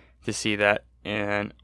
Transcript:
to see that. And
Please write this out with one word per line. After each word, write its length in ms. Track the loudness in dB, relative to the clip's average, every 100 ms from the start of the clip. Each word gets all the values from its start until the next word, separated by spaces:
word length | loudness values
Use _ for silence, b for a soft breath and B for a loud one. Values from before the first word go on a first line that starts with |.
| b b
to 80 | -8
see 220 | -4 -2
that. 300 | 2 4 4 -2 _
And 480 | -6 -4 -2 -2 -4 -6